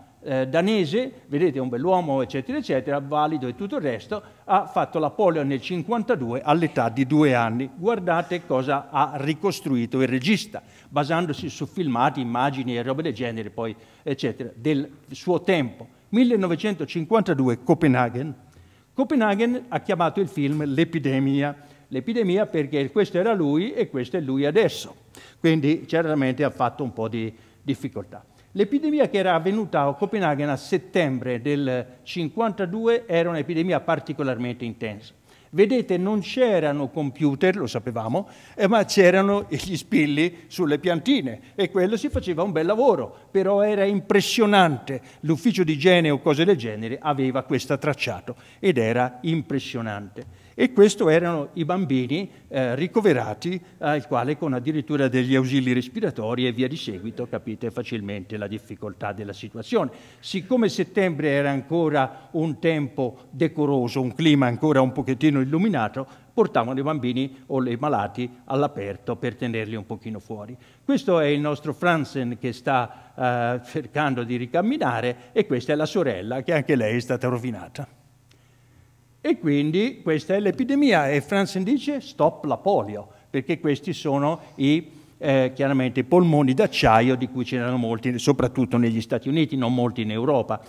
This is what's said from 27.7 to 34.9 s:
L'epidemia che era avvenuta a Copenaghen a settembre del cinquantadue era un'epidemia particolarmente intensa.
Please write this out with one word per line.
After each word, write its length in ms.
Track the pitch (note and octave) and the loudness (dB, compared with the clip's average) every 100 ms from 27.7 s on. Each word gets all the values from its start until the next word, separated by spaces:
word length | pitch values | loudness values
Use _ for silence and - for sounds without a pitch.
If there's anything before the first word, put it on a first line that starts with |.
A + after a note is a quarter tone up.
| C3 A#2 G#2 F#2+ - - _ _ | -4 -6 -10 -12 -16 -20 _ _
L'epidemia 560 | G3 G3+ C#4+ D#4 D4 A#3 | -2 0 0 0 2 2
che 100 | G3 | 2
era 160 | F#3 | 2
avvenuta 480 | E3 F3+ G#3+ F#3+ D#3+ | 2 0 -2 0 0
a 100 | C#3 | 0
Copenaghen 540 | C#3 G3+ G#3+ E3 C#3+ D3 | 0 -2 0 0 0 -2
a 80 | C3 | -4
settembre 840 | - F3+ - F#3 D3+ B2+ A#2+ B2 | -2 -4 -2 0 0 -2 -4 -4
del 420 | C#3 C#3+ C3+ B2 A2+ - | -2 -2 -2 -4 -6 -14
cinquantadue 1000 | - F3+ D#3 A3 A3+ G#3 F3+ G#3+ A3+ A#3 A#3 | -12 -6 -6 -2 -4 -2 -4 -2 0 0 0
era 200 | E3+ E3+ | 0 0
un'epidemia 520 | D#3+ C#3+ D#3+ F#3 D3+ | -2 -2 -2 0 0
particolarmente 840 | - D#3+ - C#3+ C3+ A#2+ B2 B2 | 0 -2 -4 -4 -2 -2 -4 -6
intensa. 500 | A#2 G#2 A2+ | -8 -8 -10